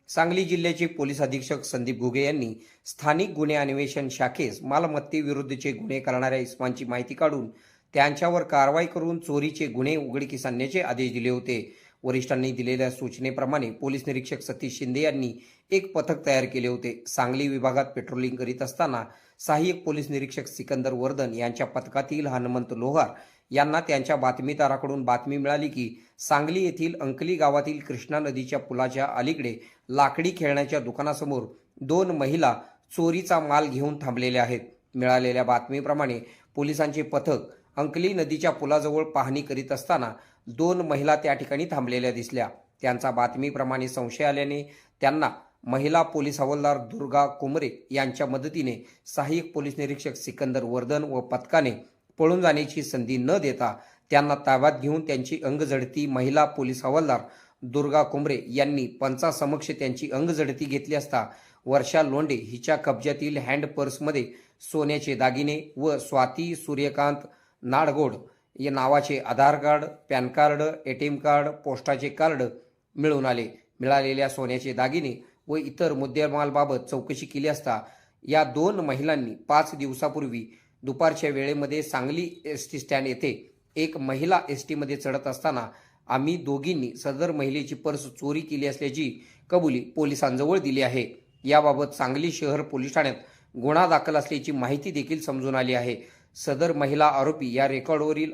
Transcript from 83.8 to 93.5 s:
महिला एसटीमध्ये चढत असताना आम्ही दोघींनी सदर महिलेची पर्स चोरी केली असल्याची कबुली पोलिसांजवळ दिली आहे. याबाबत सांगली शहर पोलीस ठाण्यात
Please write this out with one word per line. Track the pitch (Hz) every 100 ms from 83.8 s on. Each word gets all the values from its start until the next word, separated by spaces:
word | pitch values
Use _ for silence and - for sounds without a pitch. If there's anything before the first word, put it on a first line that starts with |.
| 156 156
महिला | 135 131 165 180 -
एसटीमध्ये | 135 - 151 139 139
चढत | 139 135 135
असताना | 131 160 131 110 - _ _ -
आम्ही | 131 143 175
दोघींनी | 139 139 147 170 123 123
सदर | 147 135 175
महिलेची | 151 135 143 139 143
पर्स | 160 143 135
चोरी | 127 143 151
केली | 156 147 139
असल्याची | 139 143 143 139 - - - -
कबुली | 175 160 123
पोलिसांजवळ | - - 147 143 139 127 147 190
दिली | 143 135
आहे. | 127 131 - - _ _
याबाबत | 131 147 147 135 143 -
सांगली | 127 139 170
शहर | - 147 147
पोलीस | 151 135 135
ठाण्यात | 160 139 117 - - _